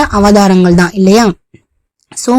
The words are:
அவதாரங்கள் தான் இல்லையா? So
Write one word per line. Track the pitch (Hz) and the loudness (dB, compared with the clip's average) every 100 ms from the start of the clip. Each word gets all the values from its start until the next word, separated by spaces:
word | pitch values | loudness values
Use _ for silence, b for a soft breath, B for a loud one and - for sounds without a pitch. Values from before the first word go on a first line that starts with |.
| 294 | -2
அவதாரங்கள் | 208 208 208 196 185 180 175 | -2 0 2 2 2 2 0
தான் | 175 | -2
இல்லையா? | 196 190 214 220 - _ _ _ _ _ _ _ - | -2 0 2 0 -4 _ _ _ _ _ _ _ -10
So | - | -4